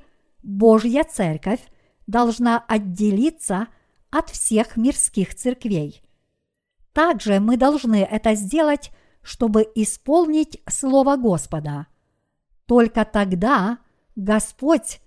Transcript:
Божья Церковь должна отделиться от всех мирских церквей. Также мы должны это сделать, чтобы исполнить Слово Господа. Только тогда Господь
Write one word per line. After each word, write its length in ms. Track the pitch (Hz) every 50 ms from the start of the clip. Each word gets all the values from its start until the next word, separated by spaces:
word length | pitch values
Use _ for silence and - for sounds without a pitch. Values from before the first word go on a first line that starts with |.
| - _ _ _ _ _ _ _
Божья 640 | - 208 196 196 226 226 220 220 220 240 233 294 320
Церковь 560 | - - - 190 160 156 151 - 190 233 - - - _ _ _ _ _ _ -
должна 580 | - 202 240 240 233 220 - 240 233 233 233 -
отделиться 1000 | - 220 214 202 185 175 196 208 208 196 202 262 320 320 - - - 190 190 233 - - _ _ _ _ _ _ -
от 200 | - 311 320 -
всех 460 | - - - - 220 214 240 - -
мирских 580 | 226 226 277 - - - - - 202 185 - -
церквей. 680 | - - 247 254 254 - 220 202 160 147 147 - _ _ _ _ _ _ _ _ _ _ _ _ _ _ _ _ _ _ _
Также 480 | - 294 320 349 294 190 - 214 202 196
мы 160 | 208 226 254
должны 480 | 226 262 285 302 285 - 226 220 202 190
это 300 | - 214 220 - 226 220
сделать, 560 | 208 202 190 285 330 311 302 285 277 - - - _ _ _ _ _
чтобы 440 | - - - - 240 220 208 220 220 220 -
исполнить 880 | 226 214 - - - - 269 302 349 339 311 311 311 302 302 - - - -
Слово 480 | - - 269 262 262 269 262 277 285
Господа. 720 | 262 240 214 175 156 - - 165 156 151 147 147 143 156 _ _ _ _ _ _ _ _ _ _ _ _ _ _ _ _
Только 380 | - 240 247 233 220 - 226 214
тогда 720 | - - 208 202 185 185 170 208 240 285 214 185 220 240 - _ _ _ _ _ _ -
Господь 840 | 220 190 202 214 214 - - - - 254 302 330 240 - - - - _